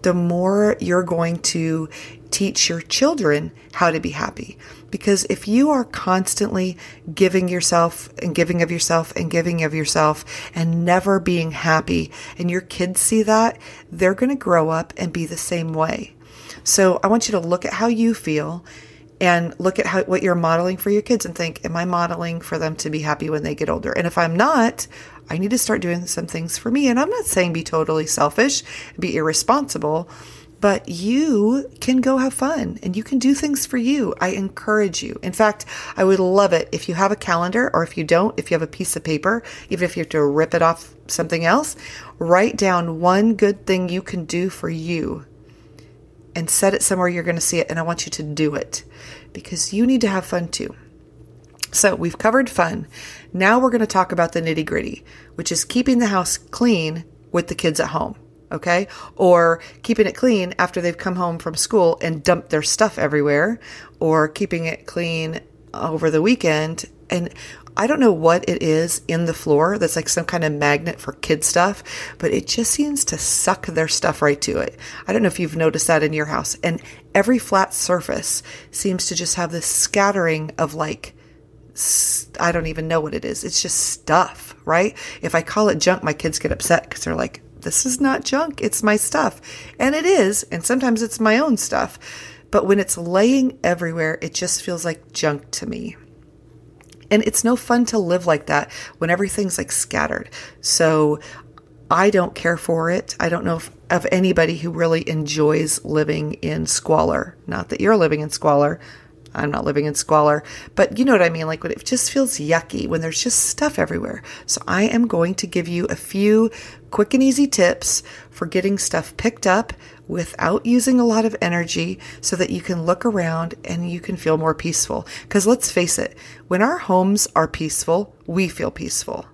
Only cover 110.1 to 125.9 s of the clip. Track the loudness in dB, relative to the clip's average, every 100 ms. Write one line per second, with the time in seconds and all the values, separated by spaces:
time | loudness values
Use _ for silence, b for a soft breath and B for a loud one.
110.1 | 4 4 2 B B B 0 0 2 4
111.1 | 4 4 0 -6 -6 -6 -8 -2 -2 0
112.1 | 0 0 -2 0 0 0 -6 -2 -2 -2
113.1 | -4 -2 0 0 0 -2 0 -2 -2 -6
114.1 | -10 B B -6 -6 -2 0 2 2 2
115.1 | 2 0 -2 -4 -4 -2 -4 -4 -6 -6
116.1 | 2 4 6 4 B B B -6 -2 2
117.1 | 4 4 4 2 4 2 2 -2 -4 B
118.1 | B B -10 -2 0 0 -2 -2 -4 -4
119.1 | -4 -4 0 2 2 0 -10 B B -8
120.1 | -6 -6 -2 0 0 2 2 4 4 4
121.1 | 2 0 0 -2 -2 -2 -4 -4 -6 B
122.1 | B -6 -2 -2 -4 -4 -2 0 0 0
123.1 | 0 -2 -2 -4 -8 -8 -6 -4 -6 -6
124.1 | -4 0 2 0 -2 -2 -2 -2 -4 -8
125.1 | B B 2 4 2 2 0 0